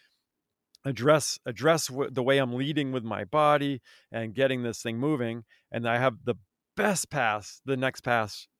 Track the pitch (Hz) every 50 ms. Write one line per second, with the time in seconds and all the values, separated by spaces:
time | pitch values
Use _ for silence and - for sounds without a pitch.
0 | _ _ _ _ _ _ _ _ _ _ _ _ _ _ _ _ _ 135 131 101
1 | 117 151 156 151 - - - - _ 127 120 110 123 156 165 156 - - 127 131
2 | 139 - 127 131 123 127 139 139 135 120 120 127 135 147 156 147 143 131 131 131
3 | 110 113 107 101 104 - - 151 151 147 147 143 143 143 139 123 - - - _
4 | _ _ - 113 113 110 98 123 135 131 131 127 120 117 107 - - 120 113 117
5 | 131 151 156 131 120 117 117 120 113 _ _ _ _ _ - 117 117 117 117 120
6 | 127 131 113 - - 120 113 - _ _ _ _ _ _ _ - 202 208 190 160
7 | - - - 143 123 110 104 107 104 - - - _ 131 135 127 131 131 - -
8 | - 127 120 117 110 104 - - - _ _